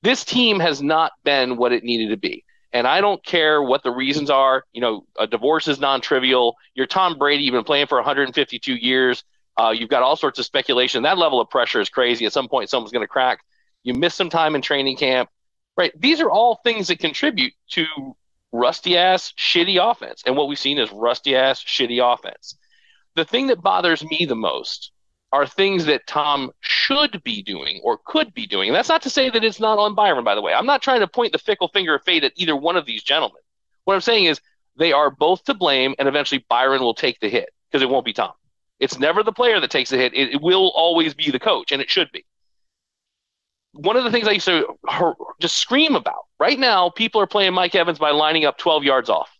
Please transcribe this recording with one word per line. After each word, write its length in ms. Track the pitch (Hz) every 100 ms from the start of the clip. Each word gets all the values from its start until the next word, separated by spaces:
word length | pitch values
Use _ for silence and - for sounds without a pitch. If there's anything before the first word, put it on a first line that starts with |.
This 220 | 196 262
team 360 | - 247 240 196
has 200 | 170 139
not 300 | 143 160 160 -
been 320 | - 139 127 120
what 160 | 120
it 100 | 120
needed 280 | 117 117 110
to 60 | 107
be. 280 | 95 - _ _ _
And 140 | - 123
I 140 | 160
don't 240 | 202 190
care 380 | - 175 156 151
what 200 | 135 135
the 80 | 127
reasons 400 | 123 131 143 143
are. 340 | 135 135 131 -
You 80 | 113
know, 260 | 120 107 _ -
a 80 | 107
divorce 400 | 117 127 160 156
is 140 | 139
non-trivial. 760 | 143 135 - 139 131 127 120 - _
You're 120 | 127 131
Tom 320 | 190 185 151
Brady. 240 | 143 147
You've 100 | 143
been 120 | 123
playing 240 | 107 143 143
for 100 | 131
a 60 |
hundred 280 | 123 139 135
fifty-two 400 | 139 139 117 - 123
years. 480 | 120 131 127 123 - _ _ -
Uh, 120 | 113
you've 200 | 113 113
got 120 | 135
all 140 | 127 156
sorts 220 | 147 -
of 60 |
speculation. 580 | 120 143 - 123 127 123
That 160 | 135 185
level 220 | 165 131
of 100 | 110
pressure 300 | 135 117 120
is 80 | 101
crazy. 360 | - 120 120 110
At 60 |
some 160 | 143 127
point, 220 | 131 101
someone's 220 | 127 107
gonna 160 | 120 107
crack. 320 | - 127 110 _ _ _ _
You 120 | 123
miss 200 | 123 170
some 160 | - 180
time 240 | 170 156
in 80 | 151
training 340 | 135 143 135 131
camp, 320 | 135 131 120 _ _ _ _ -
right? 160 | 175 151
These 200 | 233 311
are 100 | 294
all 300 | 180 240 220
things 260 | 240 220 185
that 100 | 175
contribute 520 | 165 143 294 220 127 _ _
to 460 | - 160 151 131 - _ _ _
rusty-ass, 800 | 117 123 - 180 180 185 185 - -
shitty 400 | - 175 180 185
offense. 400 | 208 233 - -
And 120 | 123 135
what 120 | 143
we've 100 | 139
seen 200 | 139 143
is 120 | 110
rusty-ass, 720 | 101 117 139 143 131 135 131
shitty 360 | - - 120 120
offense. 560 | 123 120 101 - - - _ _ _ _ _ -
The 80 |
thing 240 | 160 240 269
that 140 | 226
bothers 420 | 190 185 180 160
me 200 | 156 156 175
the 100 | 113
most 560 | 101 65 - - - _ _ _ _
are 140 | 139 139
things 380 | - 196 190
that 220 | 156 139 -
Tom 420 | 151 147 143 131 _
should 640 | - - - 269 294 185
be 180 | 123 107
doing 380 | 98 90 71 80
or 140 | 113 113
could 300 | - 311 247
be 120 | 147 107
doing. 220 | 185 196
And 60 |
that's 140 | 160 -
not 140 | 330
to 80 | 285
say 200 | 294 262
that 140 | 226
it's 160 | 220 202
not 180 | 220 214
on 160 | 208
Byron, 300 | 208 208 139
by 100 | 117
the 80 | 104
way. 100 | 95
I'm 140 | 98 226
not 160 | 277
trying 180 | - 254
to 60 | 190
point 240 | - 240
the 60 | 156
fickle 300 | - 202 175
finger 260 | 202 175
of 80 | 156
fate 220 | - 170
at 80 | 139
either 220 | - 175 143
one 200 | 151 180
of 80 |
these 180 | 139 110
gentlemen. 360 | - 147 120 - _ _ _ _
What 100 | -
I'm 60 | 196
saying 240 | 208 226
is 160 | 175 151 _ _ _ -
they 160 | 165
are 160 | 139 151
both 340 | 139 151 185
to 100 | -
blame, 400 | 226 175 135 131 135
and 80 | 139
eventually 360 | 147 139 139 _
Byron 340 | 120 131 135
will 120 | 123
take 260 | 110 139 -
the 80 | 107
hit 220 | 113 - _ _
'cause 100 | 147
it 60 | -
won't 160 | 135
be 80 | 120
Tom. 200 | 110 95 - _ _ _ _
It's 180 | 135 131
never 240 | 143 180
the 100 | 214
player 280 | 208 247 214
that 100 | 139
takes 200 | 143 127
the 80 | 131
hit. 160 | 127
It, 160 | - 131
it 80 | 139
will 300 | 156 190 190
always 400 | - 165 170 160
be 160 | 143 156
the 80 | 127
coach, 320 | 220 151 -
and 100 | 139
it 100 | -
should 200 | - 156
be. 140 | - _ _ _ _ _ _ _ _ _ _ _ _ _ _ _
One 240 | - 156 240
of 60 |
the 80 | 247
things 160 | 233 214
I 60 |
used 140 | 208 -
to 200 | 170 - - -
hur-, 260 | - 175 - - -
just 160 | 170 -
scream 360 | - 262 320
about, 300 | 220 - - - _
right 180 | - 277
now, 320 | 262 202 175
people 300 | - 226 220
are 60 | 190
playing 260 | 208 196
Mike 220 | 185 180 190
Evans 240 | 170 160
by 100 | 151
lining 340 | 147 151 160
up 140 | 147 -
twelve 240 | 170 156
yards 260 | 139 131 117
off. 220 | 87 -